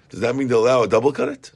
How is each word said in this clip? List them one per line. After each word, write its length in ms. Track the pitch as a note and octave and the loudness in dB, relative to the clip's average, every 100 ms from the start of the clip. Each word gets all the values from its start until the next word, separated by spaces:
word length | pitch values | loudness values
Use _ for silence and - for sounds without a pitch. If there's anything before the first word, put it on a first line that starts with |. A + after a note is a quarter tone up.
| _ | _
does 100 | - | -6
that 160 | A#2 C3 | -4 -4
mean 120 | C3 | 0
they 60 | |
allow 280 | B2+ A#2 B2+ | 2 2 2
a 60 | A2 | 2
double 240 | A2 B2+ | 2 2
karet? 380 | A3+ A#3 - - | 0 -4 -6 -16